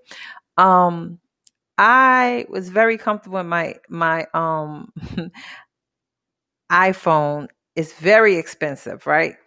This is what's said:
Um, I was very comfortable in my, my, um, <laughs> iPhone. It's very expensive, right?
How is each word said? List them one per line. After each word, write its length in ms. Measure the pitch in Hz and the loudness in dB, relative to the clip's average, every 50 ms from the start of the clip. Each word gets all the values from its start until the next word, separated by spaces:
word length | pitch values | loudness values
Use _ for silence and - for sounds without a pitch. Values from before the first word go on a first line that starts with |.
| _ _ - - - - - - _ _ _ | _ _ -20 -20 -20 -20 -20 -20 _ _ _
Um, 640 | - 185 190 185 180 180 175 175 170 165 170 175 - _ _ _ _ _ _ _ _ _ _ _ - | 2 4 6 6 6 4 4 0 -2 -8 -10 -14 -18 _ _ _ _ _ _ _ _ _ _ _ 2
I 680 | 196 220 247 262 262 262 254 254 247 247 247 240 - - | 4 4 6 6 4 4 4 2 2 0 -2 -4 -6 -8
was 220 | - 190 185 180 | -8 -10 -10 -4
very 280 | 180 214 226 226 226 220 | 0 2 2 2 0 -2
comfortable 400 | - 220 208 208 - 190 190 190 | -4 -6 -6 -6 -8 -8 -8 -8
in 100 | 180 170 | -6 -4
my, 280 | 170 170 165 - - - _ _ | -4 -4 -4 -4 -8 -14 _ _
my, 380 | 175 170 170 160 160 165 160 - - | -6 -4 -2 -2 -2 -2 -4 -6 -6
um, 580 | 160 165 160 160 156 151 151 151 147 - - _ 165 - - - | -4 -4 -2 -4 -6 -6 -10 -12 -14 -18 -18 _ -18 -16 -12 -10
<laughs> 140 | - 165 175 - - - - - - - _ _ _ _ _ _ _ _ _ _ _ _ _ _ _ _ _ _ _ _ _ 175 | -10 -10 -10 -14 -18 -20 -20 -20 -20 -20 _ _ _ _ _ _ _ _ _ _ _ _ _ _ _ _ _ _ _ _ _ 0
iPhone. 760 | 175 185 190 190 - - 175 160 151 147 147 147 147 143 - _ _ _ _ _ | 2 2 2 0 -2 -2 0 0 0 0 -2 -4 -8 -10 -14 _ _ _ _ _
It's 160 | 165 156 151 - | -8 -8 -8 -10
very 420 | - 156 185 214 220 220 208 190 | -4 2 4 4 6 6 4 2
expensive, 720 | 165 160 - - - 160 147 139 - - 120 - - - | 0 -2 -8 -8 -8 -8 -8 -8 -10 -12 -14 -16 -10 -4
right? 300 | 147 151 156 165 - - _ _ | -2 0 0 0 -2 -6 _ _